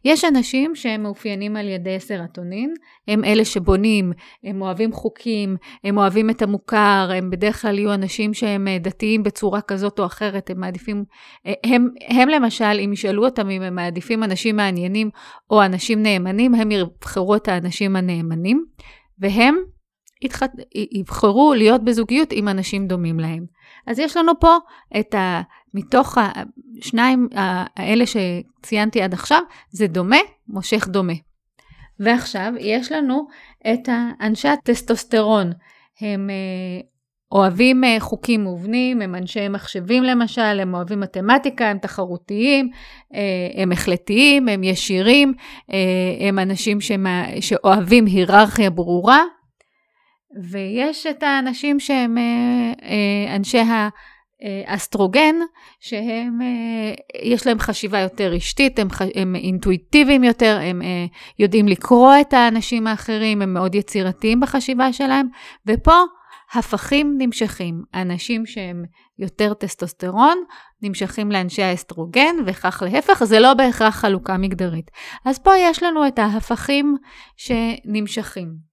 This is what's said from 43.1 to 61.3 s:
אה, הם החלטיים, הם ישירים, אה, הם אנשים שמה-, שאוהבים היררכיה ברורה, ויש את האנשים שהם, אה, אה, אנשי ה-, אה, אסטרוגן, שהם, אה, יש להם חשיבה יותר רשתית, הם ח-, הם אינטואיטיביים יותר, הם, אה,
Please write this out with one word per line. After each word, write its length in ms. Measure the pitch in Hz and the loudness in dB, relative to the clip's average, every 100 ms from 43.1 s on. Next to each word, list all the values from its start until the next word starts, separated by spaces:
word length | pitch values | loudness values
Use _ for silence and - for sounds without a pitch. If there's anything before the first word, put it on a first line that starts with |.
אה, 480 | - 202 185 180 - | -6 -4 -4 -6 -2
הם 100 | 185 | -2
החלטיים, 760 | 175 - 175 - 208 285 285 254 | 0 -2 -4 0 4 4 4 2
הם 160 | 196 | -2
ישירים, 720 | 185 185 - 185 202 285 277 254 - - _ | -2 -2 -2 0 4 4 4 0 -10 -20 _
אה, 560 | 190 185 185 185 - 196 | -2 0 0 -2 -2 -2
הם 100 | 196 | -2
אנשים 420 | 190 190 220 208 | -2 -2 -2 -4
שמה-, 460 | - 196 190 180 - - | -2 -2 -2 -2 -6 -8
שאוהבים 640 | - 226 196 196 175 233 214 | -4 0 4 4 6 6 6
היררכיה 640 | 190 180 202 214 - 202 | 2 6 6 6 4 2
ברורה, 520 | 170 175 175 196 277 339 _ _ _ _ _ _ _ _ _ _ 214 175 | 0 -2 0 6 6 6 _ _ _ _ _ _ _ _ _ _ -16 -12
ויש 560 | 196 190 226 285 302 320 | -8 -6 -4 -4 -4 -6
את 160 | 294 | -2
האנשים 580 | 294 277 262 247 294 285 | 0 0 -2 -4 0 0
שהם, 380 | - 269 240 233 | 2 0 2 0
אה, 540 | 233 233 240 247 233 - | 0 0 2 0 -2 -6
אה, 540 | - 208 202 202 202 196 | -4 -2 0 0 -2 -4
אנשי 220 | 196 247 | 0 2
ה-, 300 | 226 226 208 - - _ _ _ | 2 2 -2 -6 -20 _ _ _
אה, 320 | 208 196 - | -10 -10 -8
אסטרוגן, 600 | 196 - 202 190 240 311 320 330 _ - _ | -8 -6 0 2 4 4 2 -4 _ -20 _
שהם, 580 | - 214 233 226 240 233 | -10 -8 -6 -6 -6 -4
אה, 520 | 247 240 233 226 214 - - - | -4 -4 -6 -4 -6 -8 -14 -8
יש 240 | - 233 254 | -2 0 0
להם 120 | 220 | -2
חשיבה 420 | - 202 202 202 | -2 -6 -4 -2
יותר 300 | 190 190 196 | -2 -2 -2
רשתית, 460 | 175 - - 269 262 | -2 -4 0 0 2
הם 120 | 190 | -4
ח-, 120 | - 190 | -2 -4
הם 220 | - 185 180 | -2 -4 -2
אינטואיטיביים 880 | 185 185 190 185 _ 294 269 277 | -4 -2 0 -2 _ 4 6 6
יותר, 340 | 247 226 226 208 | 4 4 2 2
הם, 200 | 165 180 | -2 -4
אה, 240 | 180 180 175 - - | -4 -4 -6 -10 -20